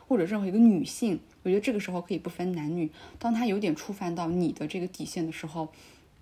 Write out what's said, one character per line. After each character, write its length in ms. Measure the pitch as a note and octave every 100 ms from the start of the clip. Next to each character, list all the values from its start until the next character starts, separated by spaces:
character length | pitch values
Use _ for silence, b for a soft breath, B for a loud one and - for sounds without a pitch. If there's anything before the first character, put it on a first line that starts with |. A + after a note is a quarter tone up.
| -
或 100 | B3
者 80 |
任 160 | E3+ G#3+
何 60 | F#3+
一 60 |
个 60 | G#3
女 260 | A#3 F#3
性， 340 | C3+ - A#3 D#3+ - -
我 80 | F#3+
觉 40 | G3
得 40 |
这 120 | G3+
个 80 | G#3
时 100 | F#3+
候 100 | F3+
可 140 | F3
以 40 | E3+
不 120 | F3
分 220 | - F3+
男 240 | F3 D3 F3
女， 120 | D#3 B B -
当 160 | A#3
他 120 | A3+ A#3+
有 120 | G3
点 160 | G#3
触 180 | D4+ -
犯 220 | G3 F3+
到 140 | E3+ E3
你 240 | F3 E3
的 160 | - D3+
这 100 | F#3+
个 80 | F3+
底 180 | -
线 220 | D#3 - D#3+
的 60 |
时 120 | D#3
候， 240 | D#3+ E3 D#3 B B B B -